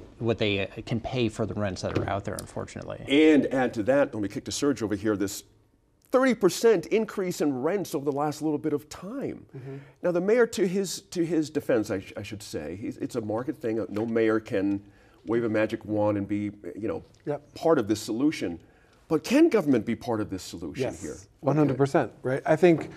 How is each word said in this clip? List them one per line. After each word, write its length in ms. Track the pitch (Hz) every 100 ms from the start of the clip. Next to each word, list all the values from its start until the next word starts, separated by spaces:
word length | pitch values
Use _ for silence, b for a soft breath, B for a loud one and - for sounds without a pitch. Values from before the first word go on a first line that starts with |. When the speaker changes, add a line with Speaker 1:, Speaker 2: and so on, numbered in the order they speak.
| - -
Speaker 1:
what 180 | 117 113
they, 300 | 107 98 98
uh, 140 | - -
can 140 | 113
pay 280 | - 131 113
for 200 | - 104
the 80 | 107
rents 260 | 101 90
that 160 | 98 85
are 100 | 95
out 160 | 98
there, 120 | 101 -
unfortunately. 680 | - - 101 - - 104 117
Speaker 2:
And 440 | 139 156 147 117
add 220 | 131 123 120
to 80 |
that, 300 | 104 143 139
let 80 | 107
me 80 | 98
kick 160 | 117 -
to 60 |
Serge 320 | - 143 135
over 100 | 107
here, 240 | 101 107 101
this 260 | 98 - - _ _ _ _ _ _
thirty 220 | 254 262
percent 520 | 220 185 - 226 196 -
increase 540 | 214 220 - 185 -
in 200 | 151 127
rents 320 | 147 202 170 156
over 100 | 143
the 60 | 139
last 260 | 151 143
little 160 | 151 147
bit 160 | 151
of 160 | 147 -
time. 560 | - 185 269 151 - - 139
Speaker 3:
Mm-hmm. 220 | 131 139 B B
Speaker 2:
Now, 80 | 180
the 100 | 170
mayor, 240 | 190 247 233
to 200 | 214 180
his, 340 | 196 190 - -
to 140 | 185 165
his 240 | 160 147
defense, 420 | 147 - 123 104
I 80 | 101
sh-, 140 | - -
I 60 |
should 180 | 101 104
say, 340 | - 87 76 92
he's, 180 | 104 -
it's 180 | 139 127
a 60 |
market 360 | 104 107 135 131
thing. 280 | 117 110 101
No 160 | 104 117
mayor 340 | 113 113 110
can 420 | - 104 98 101 b b b b -
wave 180 | 117
a 60 | 117
magic 340 | 107 107 113 98
wand 320 | 107 104 104
and 100 | 98
be, 240 | 104 104 101 85 95
you 120 | 104
know, 160 | - - _ -
Speaker 3:
Yep. 280 | 147 -
Speaker 2:
part 240 | - 160 160
of 100 | 104
this 120 | 104
solution. 600 | - 113 147 160 104 82 b b b b _
But 160 | 160
can 260 | - 269 330
government 360 | 226 147 123 113
be 100 | 107
part 260 | - 110
of 80 | 107
this 140 | 92
solution 400 | - 85 82 -
Speaker 3:
Yes, 180 | 123 -
Speaker 2:
here? 140 | 76 - - _
Speaker 3:
one 140 | 135 147
hundred 200 | 143 127
percent, 340 | 139 165 113 -
Speaker 2:
Okay. 160 | 127 135
Speaker 3:
right? 60 | -
I 100 | 156
think 340 | 180 160 -